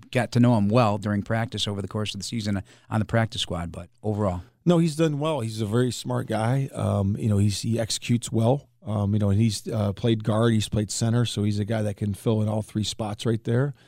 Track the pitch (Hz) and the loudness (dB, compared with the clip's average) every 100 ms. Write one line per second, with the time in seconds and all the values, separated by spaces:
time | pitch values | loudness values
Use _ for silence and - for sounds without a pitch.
0 | - 127 110 120 120 117 101 120 110 104 | -4 -2 2 4 6 6 4 4 4 2
1 | 101 101 92 113 113 107 - 101 95 107 | -2 -2 -2 -4 -4 -4 -4 -6 -6 -6
2 | - 98 - 117 104 98 - - _ 110 | -6 -6 -8 -4 -2 -4 -4 -16 _ -2
3 | 104 117 113 107 - 85 85 85 87 _ | 0 0 0 -2 -6 -4 -6 -10 -14 _
4 | 107 104 101 90 - _ 170 170 170 151 | -4 0 0 -2 -8 _ 2 4 4 2
5 | 160 143 156 147 110 110 104 117 123 - | 0 0 -2 -2 -4 -4 -2 0 0 -2
6 | - 123 117 107 113 135 135 - 101 101 | -4 -4 -2 0 0 0 -2 -2 0 2
7 | 98 107 110 101 104 95 113 113 110 - | 0 0 2 4 2 0 -2 -2 -2 -6
8 | - 120 - 113 113 139 - _ - 107 | 0 -2 0 0 2 2 -4 _ -6 -2
9 | 101 107 101 98 117 101 - 113 101 92 | 0 2 2 4 2 0 -4 -2 -2 0
10 | 120 113 110 107 117 110 - 110 104 - | 0 0 2 2 4 2 0 -2 -2 -2
11 | 117 117 113 - 104 104 101 113 104 98 | 0 2 0 0 0 0 -2 -2 -4 -4
12 | 104 95 117 110 107 110 110 107 104 - | -4 -2 0 2 2 -2 -4 -4 -4 -4
13 | 107 107 120 113 113 117 143 - | -6 -4 -2 -2 0 0 0 -4